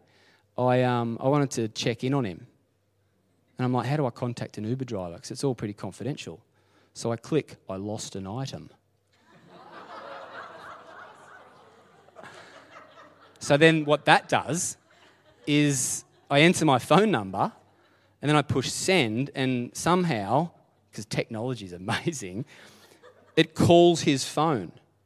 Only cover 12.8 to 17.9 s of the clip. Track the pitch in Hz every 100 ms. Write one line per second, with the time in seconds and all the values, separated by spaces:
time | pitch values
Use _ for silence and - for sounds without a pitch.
12.8 | - - - _ - - - 143 160 160
13.8 | 147 147 - 190 - 113 104 170 - -
14.8 | _ _ _ _ _ _ - 147 147 131
15.8 | - - - _ - 143 170 165 156 127
16.8 | - 160 220 127 98 95 180 - _ _
17.8 | _